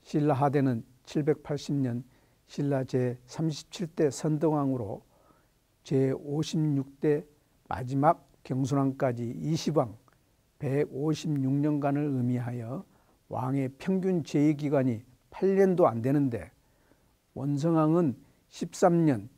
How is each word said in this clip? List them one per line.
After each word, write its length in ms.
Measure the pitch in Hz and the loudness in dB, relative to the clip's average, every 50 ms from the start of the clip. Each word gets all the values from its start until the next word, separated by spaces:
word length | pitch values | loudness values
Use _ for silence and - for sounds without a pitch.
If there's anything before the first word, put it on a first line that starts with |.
| _ | _
신라 300 | - - 160 147 151 147 | -2 -2 0 2 2 2
하대는 520 | 123 143 143 131 147 135 135 123 113 - - - _ _ | 2 2 2 2 2 2 2 0 -2 -4 -10 -20 _ _
칠백팔십 720 | - - 160 147 151 147 - - - 151 143 - - 147 | -6 -4 -2 0 0 0 0 -2 -8 -8 -8 -4 -4 -2
년 280 | 143 135 127 117 120 131 - _ _ _ _ _ _ _ | 0 0 -2 -2 -6 -8 -10 _ _ _ _ _ _ _
신라 400 | _ - - 143 139 139 131 131 | _ -6 -4 -2 0 0 -2 -2
제삼십칠 1000 | 127 - 127 127 123 123 123 - - - - 160 160 147 - - _ - - 180 | -2 0 0 0 0 -4 -6 -12 -16 -6 -4 -4 -4 -4 -6 -12 _ -10 -10 -10
대 220 | 156 - - 165 143 | -8 -2 0 0 0
선덕왕으로 960 | 120 - - 160 156 147 165 160 156 151 139 135 135 127 113 98 117 - _ _ _ _ _ _ _ _ _ _ _ _ _ _ _ _ _ | 0 -2 -2 -2 0 2 2 0 2 2 0 -2 -2 -4 -4 -8 -10 -12 _ _ _ _ _ _ _ _ _ _ _ _ _ _ _ _ _
제오십육 1160 | - 151 135 135 135 135 - - 143 139 151 160 - - 165 156 151 143 139 131 135 - - | -2 2 2 2 2 0 -4 -6 -6 -4 -4 -4 -2 0 0 2 2 2 0 -2 -4 -8 -2
대 240 | - 156 147 147 - - _ _ _ _ _ _ _ | 0 2 2 2 -2 -8 _ _ _ _ _ _ _
마지막 640 | _ - 101 131 123 135 139 139 156 170 - - _ - _ _ | _ -8 -8 -6 -4 -2 4 4 4 4 2 -2 _ -20 _ _
경순왕까지 840 | - 135 127 135 127 139 139 135 135 131 - 143 131 120 117 120 117 135 | -6 -2 -2 -2 0 0 0 0 0 0 0 -2 -2 0 -2 -6 -8 -6
이십왕 600 | - 151 147 165 156 - - 151 156 135 113 110 - _ _ _ _ _ _ _ _ _ _ _ _ | -6 -4 -2 -2 -2 -2 0 0 0 0 0 -6 -16 _ _ _ _ _ _ _ _ _ _ _ _
백오십육 920 | - 135 131 143 147 - - 127 143 160 156 151 - 165 151 143 131 131 | -6 -2 0 0 -2 -2 -4 -4 -2 -2 -2 -2 -2 -4 -2 0 0 0
년간을 500 | 135 143 143 151 151 147 139 143 139 143 | 0 0 0 0 0 0 0 0 0 0
의미하여, 840 | 147 147 139 127 123 123 123 120 117 120 123 123 117 113 127 180 196 _ _ _ _ _ _ _ _ | -2 -2 -2 -2 0 0 -2 -2 -4 -6 -8 -8 -8 -10 -10 -12 -12 _ _ _ _ _ _ _ _
왕의 420 | _ 104 107 123 131 135 139 135 131 135 | _ -8 -6 -4 -4 -2 -2 -4 -4 -8
평균 460 | _ - - 190 190 180 190 185 175 139 | _ -4 -2 -2 0 0 0 0 -2 -2
재위 320 | - - 151 143 151 156 | -2 0 2 2 2 2
기간이 480 | 139 147 143 147 139 131 131 117 107 - - - _ _ _ | 0 -2 0 0 2 2 2 -2 -2 -6 -16 -20 _ _ _
팔 260 | - - - 190 196 | -8 -2 0 0 4
년도 320 | 190 196 190 185 165 175 | 4 4 4 6 4 4
안 140 | 131 113 117 | 4 4 0
되는데, 500 | 113 135 139 151 143 135 117 104 - - _ _ _ _ _ _ _ _ _ _ _ _ _ _ _ _ _ | 0 0 2 2 2 0 -2 -4 -8 -10 _ _ _ _ _ _ _ _ _ _ _ _ _ _ _ _ _
원성왕은 840 | - 127 143 143 139 143 170 165 160 156 156 160 175 180 143 113 - - _ _ _ _ | -8 -4 -2 -2 0 0 2 4 4 4 4 4 4 2 2 0 -4 -12 _ _ _ _
십삼 580 | _ - - - 175 - - - 185 170 170 165 | _ -12 -12 -12 -10 -2 4 4 4 6 6 4
년 240 | 156 135 107 101 117 _ | 4 2 2 -2 -10 _